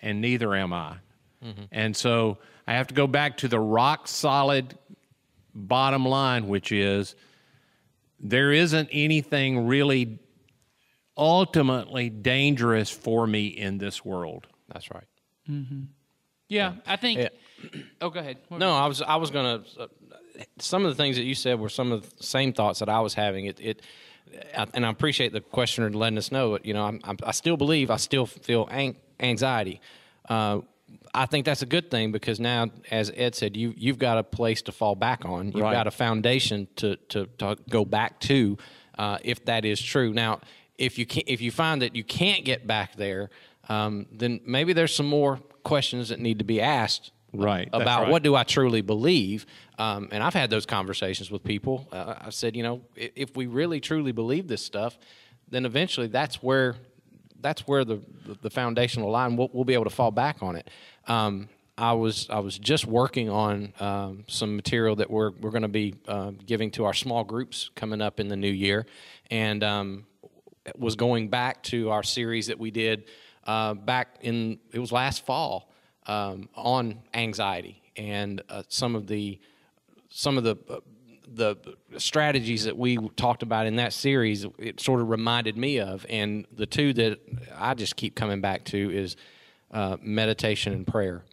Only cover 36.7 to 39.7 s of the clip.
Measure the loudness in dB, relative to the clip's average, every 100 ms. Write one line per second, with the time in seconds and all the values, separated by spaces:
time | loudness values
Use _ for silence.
36.7 | -4 -2 -2 -4 -6 -6 -4 -4 -4 0
37.7 | 0 2 0 0 -2 2 4 4 0 -8
38.7 | -20 -16 -6 -4 -4 -4 -4 -2 0 0